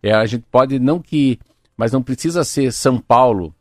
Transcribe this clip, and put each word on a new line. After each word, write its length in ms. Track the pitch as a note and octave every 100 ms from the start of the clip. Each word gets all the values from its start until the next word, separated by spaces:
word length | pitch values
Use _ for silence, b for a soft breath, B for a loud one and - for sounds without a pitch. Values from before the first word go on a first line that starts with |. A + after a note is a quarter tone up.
É, 120 | G#2
a 100 | A2
gente 200 | A2 A#2 -
pode, 280 | B2 C3+ C3+
não 220 | B2+ E3+
que, 400 | - D3+ C3+ A#2 _ _ _ -
mas 140 | A2+
não 120 | C3
precisa 420 | B2+ B2+ E3 F3
ser 260 | C#3+ - C3+
São 260 | - C#3 B2
Paulo 560 | - A#2+ B2+ G2+ E2 -